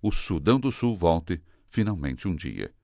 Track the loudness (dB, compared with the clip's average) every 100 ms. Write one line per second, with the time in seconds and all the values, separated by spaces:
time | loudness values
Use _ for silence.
0 | 2 0 0 0 4 2 2 -2 -2 2
1 | 2 2 0 -6 -6 _ _ -2 0 0
2 | -4 -4 -4 -4 -6 -8 -10 _